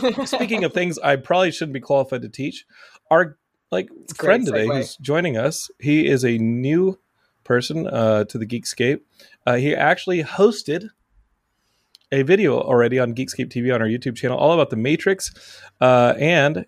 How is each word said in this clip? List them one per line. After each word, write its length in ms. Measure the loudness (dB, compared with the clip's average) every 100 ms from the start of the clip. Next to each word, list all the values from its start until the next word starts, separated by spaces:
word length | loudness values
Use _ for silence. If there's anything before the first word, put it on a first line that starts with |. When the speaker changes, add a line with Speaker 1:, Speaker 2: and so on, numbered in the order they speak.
| -2 -2
Speaker 1:
<laughs> 60 | -4
Speaker 2:
Speaking 360 | -4 -4 -2
of 80 | -2
things 260 | -2 -4 -2
I 180 | 0 0
probably 340 | 0 0 0
shouldn't 240 | -2 -8
be 60 | -8
qualified 420 | -2 0 0 -6
to 80 | -8
teach, 340 | -10 -10 -10 -20 _ -20 -20 _
our, 260 | 2 2 -6 _ _ _
like, 200 | -6 -6 -14
Speaker 1:
It's 120 | -20
a 20 | -4
Speaker 2:
friend 300 | 2 2 2
Speaker 1:
great 80 |
Speaker 2:
today 120 | 0 0
Speaker 1:
segue. 40 | -2
Speaker 2:
who's 180 | -4 -8
joining 400 | -2 -2 0 -4
us, 340 | -4 -8 -14 -8
he 280 | 0 2 2
is 180 | 2
a 140 | 2 0
new 600 | -2 -2 0 0 0 -2 _ _ _ _
person, 420 | -2 -2 0 -6 -6
uh, 360 | 0 2 2
to 140 | -2 -6
the 80 | -8
Geekscape. 540 | -8 -8 -2 -2 -2 -6 _ -20 _
Uh, 120 | -2 0
he 180 | 0 2
actually 460 | 2 0 -2 -4
hosted 680 | -4 2 2 2 -6 -6 -8 _ _ _ _ _ _ _ _ _ _ _ _
a 100 | -2
video 380 | 2 4 4 0
already 380 | 2 4 4 2
on 140 | -2
Geekscape 360 | -4 -8 -8 -6
T 100 | -4
V 100 | -2
on 100 | 0
our 60 | 0
YouTube 280 | -2 -6 -6
channel, 220 | -4 2
all 140 | 2
about 180 | 4 0
The 60 | -2
Matrix. 560 | -2 0 0 -2 -6 -14 -20 -20 -20 _
Uh, 340 | 4 6 4 4
and 480 | 2 4 2 0